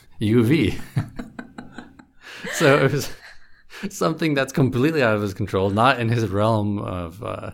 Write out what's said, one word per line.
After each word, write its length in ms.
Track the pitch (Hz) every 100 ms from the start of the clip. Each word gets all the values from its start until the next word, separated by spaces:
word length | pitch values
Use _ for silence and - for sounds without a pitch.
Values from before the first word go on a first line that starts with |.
| - -
U 240 | 104 117
V. 340 | 113 160 98 - - -
<laughs> 120 | - - - - - - - - - - - _ - - -
So 220 | - 156 139
it 160 | 135
was 180 | 139 - - - - - - - - 202
something 440 | - 175 160 165
that's 180 | 139 135
completely 500 | - 127 117 143 160
out 140 | 120 107
of 60 |
his 120 | 104
control, 360 | 92 101 98 98
not 300 | 101 123 127
in 100 | 113
his 180 | 117 110
realm 500 | 98 107 110 104 101
of, 460 | 107 92 85 95
uh, 280 | 104 98 101